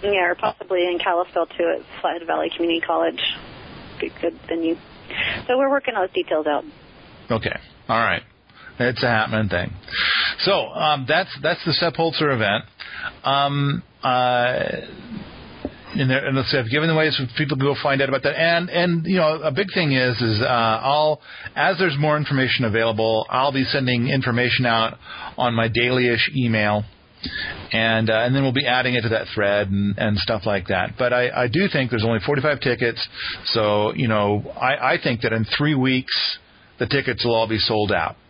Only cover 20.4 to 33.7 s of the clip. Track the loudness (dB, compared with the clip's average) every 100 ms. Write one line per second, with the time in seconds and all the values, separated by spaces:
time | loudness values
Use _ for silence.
20.4 | 2 2 2 2 2 2 2 0 -6 -16
21.4 | -10 0 0 2 0 2 2 2 0 0
22.4 | 2 2 2 2 2 2 2 2 0 0
23.4 | 0 0 0 0 0 0 2 0 0 2
24.4 | 2 2 2 2 0 -4 -16 -14 -14 -2
25.4 | 0 2 0 2 2 2 2 2 0 0
26.4 | 0 2 2 0 -2 -14 _ -14 -10 -8
27.4 | -8 -10 -4 0 2 2 2 2 2 2
28.4 | 2 0 0 2 2 0 0 -2 -2 0
29.4 | 2 2 2 0 0 0 0 0 0 -2
30.4 | 0 -2 0 -2 -2 -2 0 2 0 0
31.4 | 0 0 0 0 -2 0 0 0 0 0
32.4 | 0 0 -2 0 0 -2 -10 -8 -10 -8
33.4 | -4 0 2